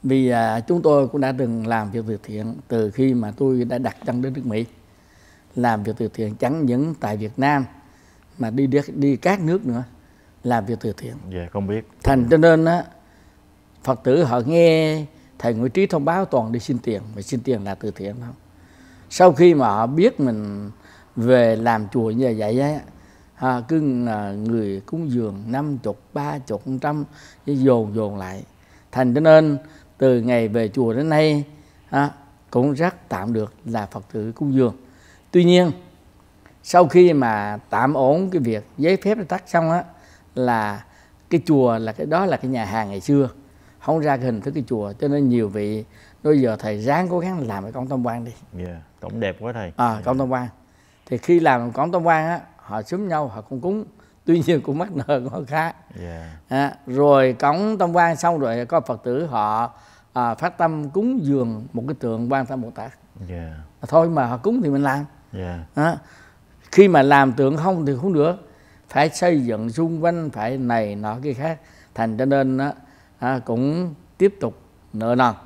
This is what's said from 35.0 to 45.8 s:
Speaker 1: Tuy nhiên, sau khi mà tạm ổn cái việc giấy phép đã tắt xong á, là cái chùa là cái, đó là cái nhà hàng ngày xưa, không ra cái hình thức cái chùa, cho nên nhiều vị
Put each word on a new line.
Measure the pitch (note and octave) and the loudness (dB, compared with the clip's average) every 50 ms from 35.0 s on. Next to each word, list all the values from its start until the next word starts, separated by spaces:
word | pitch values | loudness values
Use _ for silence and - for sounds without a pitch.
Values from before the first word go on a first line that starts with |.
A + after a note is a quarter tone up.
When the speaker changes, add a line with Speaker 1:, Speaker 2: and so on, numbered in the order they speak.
| _ - - _ _ _ | _ -20 -20 _ _ _
Speaker 1:
Tuy | - F3+ F3+ | 4 4 6
nhiên, | F3 F3+ F3+ F3+ E3 - - - - - _ _ - _ _ _ _ _ _ _ - _ _ | 8 6 6 6 4 0 -6 -12 -20 -20 _ _ -20 _ _ _ _ _ _ _ -20 _ _
sau | _ - - F3 F3+ C#3+ | _ 4 6 6 6 8
khi | - F3 F3+ F3+ | 8 8 8 8
mà | D#3+ C#3+ C3 A#2 A2 G#2 G2+ G#2 G#2 G#2+ - - | 8 4 2 2 0 -2 -2 -4 -8 -10 -10 -4
tạm | - G#2+ A#2+ C3+ D3+ | 0 0 2 2 2
ổn | C3+ C3+ C3 D3 F3 F#3+ F#3+ | 2 2 2 2 2 0 -2
cái | F#3 E3 | -2 -2
việc | C3 A#2 A2 G#2 G#2 - - - | -2 0 -2 -4 -6 -12 -6 -2
giấy | C#3 E3 F#3+ F#3+ - | 0 0 0 2 0
phép | G3 G#3+ A#3+ | -2 -2 -2
đã | F#3+ D3 | -4 -6
tắt | - F#3+ - | -6 -8 -8
xong | - - E3+ E3 D#3+ | -2 0 0 2 2
á, | E3 F3 E3 - - - - - - _ _ _ _ | 0 -2 -2 -6 -16 -20 -20 -20 -20 _ _ _ _
là | B2+ B2+ B2 A#2+ A2+ G#2+ G#2 G2+ G#2+ - _ _ _ _ _ _ _ _ _ | -2 0 0 0 0 0 -4 -6 -8 -14 _ _ _ _ _ _ _ _ _
cái | - E3 - | -2 -2 2
chùa | - D#3 C#3 B2+ A#2+ A2+ A2+ | 2 4 4 4 4 2 0
là | A2+ A2+ | -4 -6
cái, | G#2+ - F3 | -6 -6 -4
đó | D3 D#3 F3 G3 | -2 0 0 0
là | F#3+ D3 | 0 -2
cái | - - B2+ | -2 -2 -4
nhà | C3 A#2+ A2 | -4 -4 -4
hàng | F#2+ G2+ A2+ A2 G2+ | -4 -4 -4 -4 -4
ngày | G2+ G2 | -8 -8
xưa, | - - C#3+ C#3 C#3 B2 - - - - _ - - - _ _ | -2 2 2 2 2 0 -4 -14 -20 -20 _ -20 -20 -20 _ _
không | - - D#3 D#3+ | -4 -2 -2 0
ra | D3 D3+ C#3 | 0 0 0
cái | B2+ B2+ | 0 -2
hình | B2+ A#2 G#2+ | -4 -4 -4
thức | F#2+ C#3 C#3+ | -6 -6 -6
cái | D#3 B2 | -6 -6
chùa, | - B2+ A2 G#2 G2+ | -4 -4 -4 -4 -8
cho | G2+ - D3+ C#3+ | -6 -4 -2 -2
nên | C#3 D3 C#3+ B2+ | 0 2 2 2
nhiều | A#2+ A#2+ A2 G2+ | 2 2 0 -2
vị | F#2+ G#2+ G#2 G#2 G#2+ A2 | -2 -4 -4 -4 -4 -6